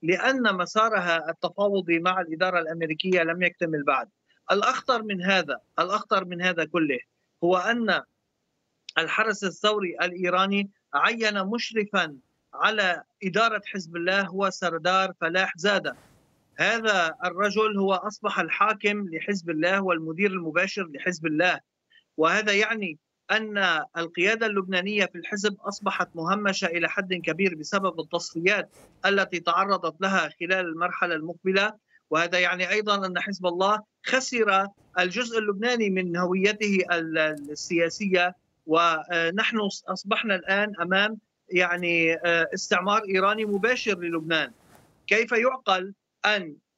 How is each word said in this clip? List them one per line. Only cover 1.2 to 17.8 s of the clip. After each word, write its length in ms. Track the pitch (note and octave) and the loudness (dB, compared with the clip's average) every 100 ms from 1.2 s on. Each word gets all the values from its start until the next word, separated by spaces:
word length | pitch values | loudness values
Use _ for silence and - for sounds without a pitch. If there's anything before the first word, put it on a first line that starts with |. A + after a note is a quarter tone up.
| D#3 | -2
التفاوضي 680 | E3+ F3 - G3+ G3 E3+ E3 | -4 -4 0 2 2 2 2
مع 220 | F3 F#3 | 2 0
الإدارة 380 | E3+ D#3+ F#3 F3+ | -2 0 0 2
الأمريكية 640 | D#3+ E3 E3 D#3 F#3 F3+ | -2 -4 -4 -2 2 2
لم 200 | E3 E3+ | 2 2
يكتمل 400 | F3 - E3+ D#3 | 0 0 -2 0
بعد. 260 | C#3+ C3+ A3+ _ _ _ - | 2 0 -2 _ _ _ 0
الأخطر 520 | G3 A#3 B3+ - A#3+ | 2 2 0 0 -2
من 180 | A3 F#3+ | 0 -2
هذا، 380 | F#3 F#3+ D3+ B2 _ - | 2 2 2 -4 _ -2
الأخطر 460 | F3 G#3 - G3+ F#3 | 0 0 0 0 0
من 160 | F3 | -2
هذا 240 | F#3 E3+ D#3 | -2 0 0
كله 340 | F3 D3+ B2+ - _ _ - | 0 0 -2 -6 _ _ -2
هو 140 | E3+ F3+ | 2 2
أن 440 | F#3+ A#3+ A3 E3 - _ _ _ _ _ _ _ - - | 2 0 2 0 -2 _ _ _ _ _ _ _ -6 -4
الحرس 460 | E3 - A3 G3+ | -2 0 0 0
الثوري 520 | F#3+ D#3+ G#3 G#3+ F#3 D3+ | -4 0 2 2 -2 -2
الإيراني 680 | F3+ F3+ F3+ F3+ G3 G3+ G3 _ _ | -2 0 0 2 2 0 -2 _ _
عين 520 | C#3+ F3 A#3 A3 G#3 F#3+ | 0 2 2 0 0 -2
مشرفا 720 | A#3 - A3+ G#3 G3 E3 C3+ _ _ _ | -2 -2 -4 0 0 0 -4 _ _ _
على 500 | - F#3+ G#3+ F#3+ D#3+ - - | 0 0 2 0 0 -6 -8
إدارة 380 | F#3+ F3+ A3+ G#3+ - | -2 2 2 0 -6
حزب 300 | G3 D#3+ E3+ | -10 -8 -4
الله 260 | F3 G3 | 0 0
هو 280 | F#3+ F#3+ F#3+ | 0 0 -2
سردار 640 | - F3 E3 E3+ F#3+ F#3+ F#3 | 0 -4 -2 0 2 0 -2
فلاح 320 | E3 F3+ F#3 E3+ | -2 0 -2 -2
زادة، 380 | F#3+ G3 D3+ B2 _ _ _ _ _ - | 0 0 -2 -10 _ _ _ _ _ -2
هذا 540 | F3+ A3+ A3 G3 E3 D#3 F3 | 0 0 2 2 2 -2 -4
الرجل 520 | F3 G#3 G3 A3 | 0 0 2 0
هو 160 | G3+ | 2